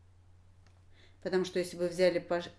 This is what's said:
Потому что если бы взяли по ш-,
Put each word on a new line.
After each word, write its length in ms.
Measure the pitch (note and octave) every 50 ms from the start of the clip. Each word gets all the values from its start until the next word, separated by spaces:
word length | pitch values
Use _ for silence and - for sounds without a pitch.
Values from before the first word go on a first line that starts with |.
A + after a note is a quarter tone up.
| - - - - - - - - - - - - - - - - - - - - - - - - -
Потому 220 | F#3+ F3 F#3 F3+
что 140 | F3+ - F#3
если 180 | F3 F3 - E3+
бы 100 | F3 F3
взяли 320 | E3+ E3+ F#3 F3+ E3+ E3+
по 220 | E3+ - F3 E3+
ш-, 100 | F3 - -